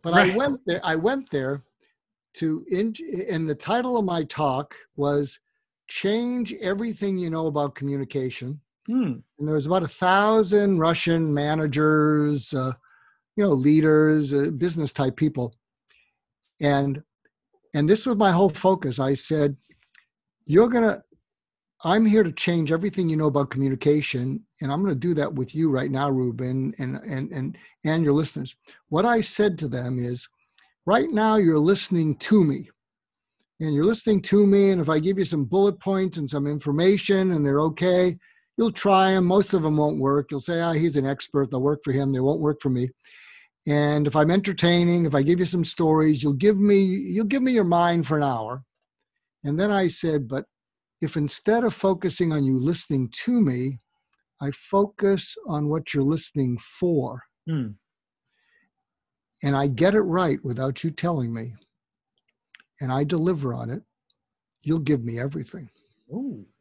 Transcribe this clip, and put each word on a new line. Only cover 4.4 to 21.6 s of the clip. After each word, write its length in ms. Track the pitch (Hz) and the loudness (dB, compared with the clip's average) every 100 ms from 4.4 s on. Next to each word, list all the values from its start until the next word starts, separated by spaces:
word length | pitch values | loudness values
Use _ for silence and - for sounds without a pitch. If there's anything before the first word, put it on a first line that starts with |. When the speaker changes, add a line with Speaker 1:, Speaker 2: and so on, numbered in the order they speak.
| 147 131 143 - _ - | -2 -2 -6 -16 _ -4
Speaker 1:
was 440 | 143 143 139 - _ _ _ _ - | -2 0 -2 -10 _ _ _ _ -14
Change 640 | - 196 220 240 247 220 - | -6 -2 -2 -2 -4 -6 -6
Everything 640 | 185 196 233 - 202 185 | -4 -4 -4 -4 -4 -4
You 100 | 175 | -4
Know 160 | 160 160 | -4 -2
About 280 | 147 143 - | -2 -4 -4
Communication. 880 | 139 139 131 139 131 - 123 147 _ _ - | -6 -4 -4 -4 -6 -8 -12 -12 _ _ -4
Speaker 2:
Hmm. 300 | 254 196 117 _ _ | -2 -2 -6 _ _
Speaker 1:
And 100 | 151 | -2
there 60 | 156 | -2
was 120 | 143 | 0
about 160 | 185 | 0
a 40 | 165 | -2
thousand 920 | - 180 190 208 220 190 208 202 180 | -2 2 4 4 4 4 2 2 2
Russian 520 | 160 165 - 165 160 | 2 0 0 0 2
managers, 1200 | 147 147 156 151 143 151 156 151 151 147 147 - 135 | 0 0 0 0 2 2 4 4 2 2 -2 -4 -4
uh, 180 | 131 127 _ _ _ _ _ - | -4 -8 _ _ _ _ _ -2
you 80 | |
know, 80 | 202 | 2
leaders, 840 | 139 139 156 156 151 156 156 143 | 4 4 4 6 6 6 4 2
uh, 160 | 139 147 | 0 -2
business 420 | 147 175 165 147 | -2 -4 -2 -4
type 240 | - 131 - | -2 -4 0
people. 380 | 151 - 120 _ _ _ _ _ _ _ _ _ _ _ | -2 0 -8 _ _ _ _ _ _ _ _ _ _ _
And, 440 | 147 139 139 139 _ _ _ _ _ _ _ 147 | 0 2 0 -4 _ _ _ _ _ _ _ -2
and 120 | 151 | 2
this 180 | 214 262 | 2 2
was 100 | 208 | 2
my 140 | 202 | 4
whole 180 | 175 196 | 4 2
focus. 480 | - 190 190 143 123 | 2 0 0 -2 -2
I 160 | 135 | -2
said, 420 | 135 - 156 143 139 _ _ _ _ _ _ _ _ - | -2 -2 0 0 -2 _ _ _ _ _ _ _ _ 2
"You're 220 | 160 233 | 4 4
gonna, 340 | 240 220 - _ _ _ _ _ _ | 4 2 0 _ _ _ _ _ _